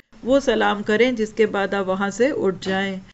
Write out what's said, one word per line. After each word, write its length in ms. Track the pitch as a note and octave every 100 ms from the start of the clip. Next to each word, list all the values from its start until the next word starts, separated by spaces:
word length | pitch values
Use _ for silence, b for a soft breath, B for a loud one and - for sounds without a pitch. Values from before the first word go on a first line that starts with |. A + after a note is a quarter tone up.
| - -
वो 160 | A3 C#4
सलाम 400 | C4+ A3 G#3 G#3
करें 320 | G#3 G#3+ B3 A#3+
जिसके 300 | G#3+ - G#3+
बाद 280 | G3+ G3 G3+
आप 100 | F#3
वहाँ 220 | F#3 G3+
से 200 | G3 C4
उठ 320 | - F#3+ F3
जाएं। 380 | F#3 F#3+ G3 F#3+ -